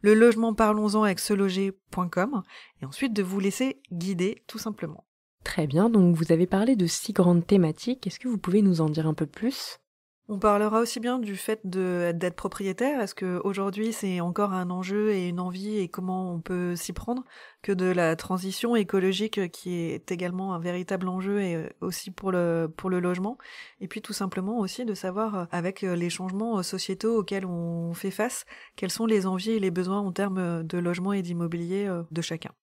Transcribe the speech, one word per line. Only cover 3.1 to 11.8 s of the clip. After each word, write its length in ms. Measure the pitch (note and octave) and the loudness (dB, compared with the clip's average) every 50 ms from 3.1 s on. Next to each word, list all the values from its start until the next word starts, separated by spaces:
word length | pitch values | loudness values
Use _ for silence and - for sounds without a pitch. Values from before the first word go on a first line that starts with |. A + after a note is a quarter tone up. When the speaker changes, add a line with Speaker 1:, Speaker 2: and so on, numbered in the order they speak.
| A3 | 0
Speaker 1:
de 100 | G#3 G3 | 0 0
vous 160 | F3+ F#3+ G3+ | 0 0 0
laisser 420 | G3 G3+ F#3+ - B3+ C4+ C4 _ _ _ F3+ | 0 0 0 2 0 -2 -2 _ _ _ -8
guider, 500 | E3+ E3+ F#3 G3 E3+ F3+ G3 A3 - _ _ | -6 -4 -4 -2 0 0 0 -2 -4 _ _
tout 120 | - A3 | -14 -10
simplement. 460 | - A3 G#3 - - D#3 D3+ - _ _ _ _ _ _ _ _ _ | -8 -8 -8 -6 -8 -10 -10 -12 _ _ _ _ _ _ _ _ _
Speaker 2:
Très 200 | - - - D#3 | -6 -2 0 0
bien, 240 | D3 C3 D#3+ G3 A#3 | 2 4 4 4 6
donc 280 | A#3 G#3 F#3 F3 F3 D#3+ | 8 8 8 8 8 6
vous 160 | E3 - E3+ | 4 4 4
avez 120 | D#3+ F3+ | 4 4
parlé 300 | F3+ - F#3+ G#3 A#3 C4+ | 4 4 2 4 4 4
de 100 | G#3+ F3+ | 4 4
six 280 | E3 - - - - G3+ | 2 0 -4 -4 -4 2
grandes 340 | - F#3 F3 F3 F3 E3+ - | 4 6 6 6 4 4 6
thématiques. 580 | G#3 G3 F3 D#3 D#3 - - - B3 B3+ - | 6 6 6 4 2 -2 -4 -4 -4 -2 -4
Est-ce 140 | F#3+ - - | -8 -8 -6
que 80 | - B3+ | -4 -4
vous 100 | A#3+ G3 | -4 -2
pouvez 240 | - - F3 G#3 | -2 2 4 6
nous 200 | G#3 G3 F3+ D#3+ | 6 6 6 4
en 80 | D#3+ D#3 | 2 2
dire 180 | D3+ D#3+ D#3 D#3+ | 2 0 0 0
un 60 | D#3 | 0
peu 140 | D#3 D#3+ C#3+ | 0 -2 -6
plus ? 520 | - - - A#3+ C4+ - - - - - _ _ _ _ _ _ _ _ _ - | -4 -4 -4 -2 -2 -4 -8 -12 -12 -16 _ _ _ _ _ _ _ _ _ -10
Speaker 1:
On 60 | G#3+ G3 | -8 0
parlera 420 | G3 G#3+ G#3 G3+ G#3 G#3+ G#3 A3 | 2 4 4 4 2 2 2 2
aussi 200 | A#3 A#3 - B3 | 0 0 -2 -4
bien 180 | A3 A#3+ B3+ B3+ | -2 -2 -2 -2
du 180 | A#3 G#3 G3+ | -2 -4 -6
fait 240 | F#3+ - - A3 A3 - | -6 -2 -4 -4 -4 -4
de, 480 | F#3+ F3 F#3+ | -4 -2 0